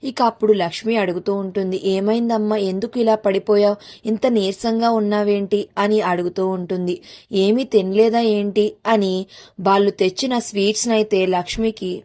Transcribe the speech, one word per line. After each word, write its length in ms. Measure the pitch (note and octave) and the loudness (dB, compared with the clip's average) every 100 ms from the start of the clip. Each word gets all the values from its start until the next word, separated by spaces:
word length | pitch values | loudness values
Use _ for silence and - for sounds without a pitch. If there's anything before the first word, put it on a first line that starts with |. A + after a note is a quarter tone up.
ఇక 180 | C#4 A#3+ | -10 0
అప్పుడు 320 | A#3 A3+ G#3+ | -2 0 2
లక్ష్మి 440 | G#3 E3+ - A3 A3+ | 2 2 -4 -2 0
అడుగుతూ 360 | F#3+ F3+ F3+ | 0 -2 -2
ఉంటుంది, 460 | G3+ F#3+ F#3+ F#3+ F#3+ G3 | -4 -4 -4 -4 -2 -2
"ఏమైందమ్మా, 720 | F#3+ G3+ A#3 A#3 A3+ G#3+ G#3+ | 0 0 0 0 0 0 0
ఎందుకు 420 | G3 F#3 A#3 B3+ | -2 -2 -4 0
ఇలా 160 | A3+ A3 | 2 2
పడిపోయావు, 640 | G#3 G3 G3 G#3 G3+ G#3 - - G#3+ | 2 -2 2 2 2 0 -10 -12 -6
ఇంత 200 | A3 B3+ | -2 0
నీరసంగా 640 | A#3 F#3+ G3 A#3 A3+ A#3 | 2 0 -2 -2 0 2
ఉన్నావేంటి?" 760 | A3+ G#3 G#3 G#3 G3+ G3 G#3 - - | 2 0 0 0 0 0 -2 -2 -2
అని 240 | G3+ G#3+ | 0 2
అడుగుతూ 300 | F3+ F3+ F3 F3 F#3+ | 0 -2 -2 -2 -4
ఉంటుంది. 460 | F#3+ F3+ F#3 F3+ F3+ - - _ | -4 -4 -4 -4 -6 -10 -20 _
"ఏమీ 320 | G3+ G3 A3+ | 0 2 2
తినలేదా 560 | C4 G#3+ F#3 G3 A3+ A#3 | 2 0 2 2 4 4
ఏంటి?" 440 | A#3 G#3 G3+ G3+ G#3 - G#3 | 2 0 0 0 0 -2 0
అని 380 | A3+ G3 F#3 F#3+ - - - | 2 2 -2 -6 -14 -20 -4
వాళ్ళు 320 | F#3 G3 G3+ | 2 4 2
తెచ్చిన 420 | G3 F#3+ F#3 C4 A#3+ | 2 -2 0 -2 -2
స్వీట్స్‌నైతే 800 | A3+ G3+ G3 G#3+ A#3+ A3+ G#3+ G3 F#3 | -2 0 0 0 0 0 2 0 2
లక్ష్మికి 640 | F3+ F3+ - A3+ G#3+ F#3 E3 | 0 -2 -4 -4 -4 -8 -10